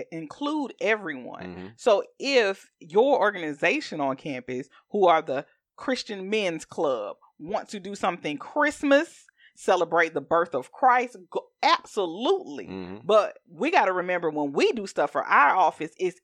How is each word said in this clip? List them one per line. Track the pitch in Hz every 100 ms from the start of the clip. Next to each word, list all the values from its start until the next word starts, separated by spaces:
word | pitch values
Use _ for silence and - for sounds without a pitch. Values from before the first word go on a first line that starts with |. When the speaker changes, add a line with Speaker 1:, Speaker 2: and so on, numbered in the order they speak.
| -
Speaker 1:
include | 165 151 - 285 302 262 -
everyone." | 196 220 185 135 120 90
Speaker 2:
Mm-hmm. | 90 90 95 113
Speaker 1:
So | 247 202 - _
if | 262 269 202 196 _ _
your | 165 185 269 277
organization | 202 196 156 143 170 285 - 165
on | 139 131
campus, | 165 127 123 127 143 _ _
who | 208 180
are | 160
the | 160 135 - _ _ -
Christian | - 247 - 202 190
Men's | 214 190 160 -
Club, | - 156 123 101 - _ _
want | 151 165 -
to | 208
do | 185
something | 202 202 180 156 147
Christmas, | - 302 294 - 285 277 330 - _ _ _ _
celebrate | - 180 165 170 165
the | 156
birth | 135 165 170 127
of | -
Christ, | - 262 247 240 202 175
go, | 196 - _
absolutely. | 262 - - 220 180 175 269 392 - 277 85
Speaker 2:
Mm-hmm. | 95 90 98 165
Speaker 1:
But | 214 180 - _
we | 160 269
gotta | 339 196
remember | 180 180 180 170
when | 151 147
we | 147 392
do | 247 196
stuff | - 117
for | 143
our | - 220 285 185
office, | 165 - 156 -
it's | 180 -